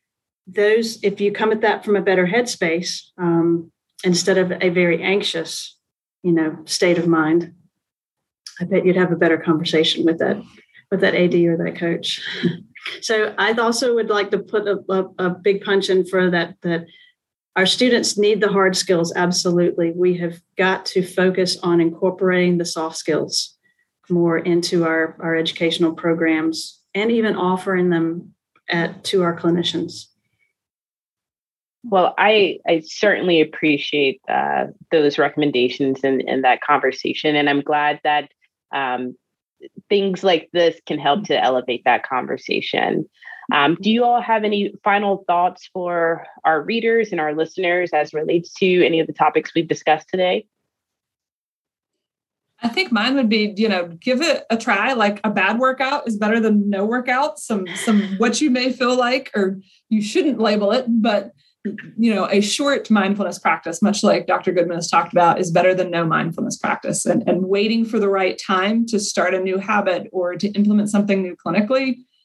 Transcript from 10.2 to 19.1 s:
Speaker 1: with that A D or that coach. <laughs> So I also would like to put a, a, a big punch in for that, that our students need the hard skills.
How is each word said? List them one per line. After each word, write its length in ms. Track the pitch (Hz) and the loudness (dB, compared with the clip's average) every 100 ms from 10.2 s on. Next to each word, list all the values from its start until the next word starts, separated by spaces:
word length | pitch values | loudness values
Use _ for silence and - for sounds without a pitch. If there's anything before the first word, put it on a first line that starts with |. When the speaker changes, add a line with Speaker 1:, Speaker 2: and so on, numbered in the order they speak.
| - - - - _ _ _ | -2 -4 -8 -20 _ _ _
Speaker 1:
with 100 | 190 | -2
that 140 | 190 170 | 0 2
A 120 | 175 | 2
D 200 | 180 170 | 2 2
or 100 | 165 | 0
that 180 | 175 - | -4 -6
coach. 460 | 170 165 - - - - | -4 -4 -6 -8 -10 -4
<laughs> 80 | 175 - - - - - | -4 -4 -12 -18 -14 -10
So 320 | - 220 214 208 | -4 -2 -2 -2
I 120 | 202 | -2
also 420 | 233 233 233 254 233 | 0 0 0 0 2
would 160 | 220 | 0
like 180 | 208 202 | 0 0
to 80 | 202 | -4
put 300 | - 214 202 | -2 -2 -2
a, 100 | 190 - | -2 -2
a, 160 | 190 185 - | -2 -2 -4
a 120 | 175 | -4
big 320 | 175 208 190 | 0 0 0
punch 260 | - 196 196 | 0 0 2
in 160 | 190 175 | 0 2
for 240 | 185 180 | 2 2
that, 240 | 175 170 - | 0 -2 -6
that 240 | 175 170 170 - _ _ _ _ _ - | -4 -4 -6 -18 _ _ _ _ _ 0
our 100 | 277 | 0
students 500 | - 254 233 - 196 | 2 2 2 0 0
need 260 | 208 214 | 2 2
the 100 | 208 | 2
hard 260 | 190 190 185 | 2 2 2
skills. 340 | - 175 170 | 0 0 0